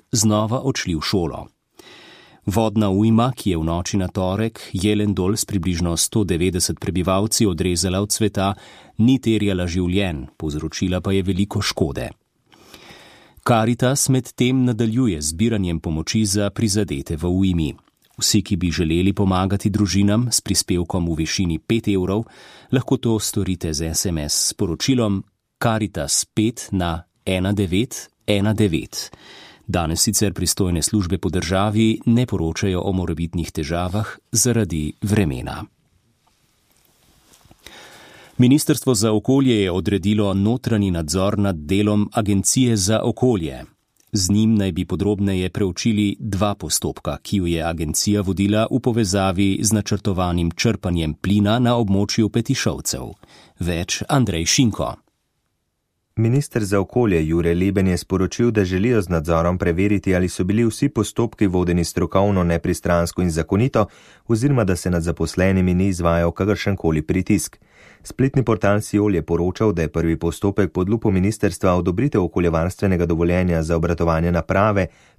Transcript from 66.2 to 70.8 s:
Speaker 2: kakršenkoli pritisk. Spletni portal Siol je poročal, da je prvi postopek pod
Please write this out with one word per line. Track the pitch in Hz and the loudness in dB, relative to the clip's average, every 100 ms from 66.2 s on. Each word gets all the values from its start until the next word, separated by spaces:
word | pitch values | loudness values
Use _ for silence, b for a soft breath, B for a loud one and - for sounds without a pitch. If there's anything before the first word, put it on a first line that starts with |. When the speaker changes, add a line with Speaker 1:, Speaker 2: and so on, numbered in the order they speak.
| 85 | 0
Speaker 2:
kakršenkoli | - 98 95 - 95 82 78 | 0 0 0 -2 -2 0 0
pritisk. | - 92 85 98 - - b b b b | 0 0 2 0 0 -12 b b b b
Spletni | - - 135 135 | -10 -2 0 2
portal | 120 107 101 104 | 0 0 2 0
Siol | - 104 104 | 0 0 2
je | 87 | 0
poročal, | 78 85 87 - 110 | 0 0 0 0 0
da | 87 | 2
je | 76 | -2
prvi | 82 82 78 | 0 0 0
postopek | 85 - 101 95 95 | -2 -2 -2 0 -2
pod | 92 | 0